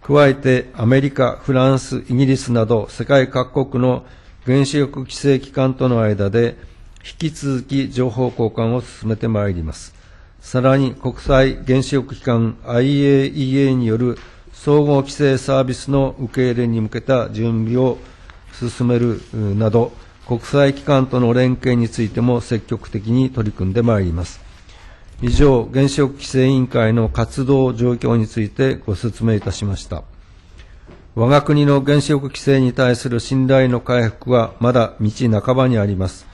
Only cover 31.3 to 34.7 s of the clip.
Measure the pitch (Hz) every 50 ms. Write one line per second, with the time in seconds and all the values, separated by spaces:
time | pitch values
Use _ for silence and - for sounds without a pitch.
31.3 | 139 147 143 - 151 147 147 143 143 139 131 139 143 147 135 - 151 139 139 139
32.3 | - - - 139 139 135 131 123 123 - 131 123 123 117 - 135 120 117 - -
33.3 | 135 131 131 127 135 135 131 127 123 120 113 - 127 123 117 113 110 - - -
34.3 | 123 120 113 110 - - 117 120